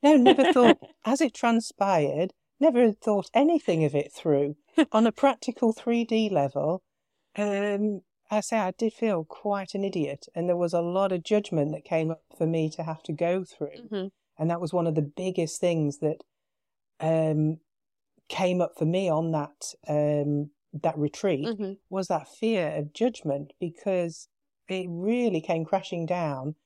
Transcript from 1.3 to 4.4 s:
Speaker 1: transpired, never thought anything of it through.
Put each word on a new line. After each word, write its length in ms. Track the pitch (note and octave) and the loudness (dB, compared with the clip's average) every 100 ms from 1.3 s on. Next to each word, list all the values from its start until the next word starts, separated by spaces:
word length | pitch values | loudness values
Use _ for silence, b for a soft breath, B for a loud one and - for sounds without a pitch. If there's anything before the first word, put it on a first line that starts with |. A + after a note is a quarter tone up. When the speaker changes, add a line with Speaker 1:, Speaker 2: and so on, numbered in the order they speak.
| - | 0
Speaker 1:
transpired, 960 | A#3+ A#3 A3+ - G3 F3+ C#3+ C#3+ F#3+ - _ _ | 0 0 -2 -2 2 2 2 0 -4 -6 _ _
never 320 | D4+ B3 A#3+ | 2 6 2
thought 380 | G#3 - G#3 - A3+ | 2 -2 -2 0 2
anything 480 | C#4+ E4+ - E3 D#3 | 2 2 0 2 2
of 80 | |
it 180 | C#3+ D3 | 0 -4
through. 440 | - E3 C#3+ | -6 0 2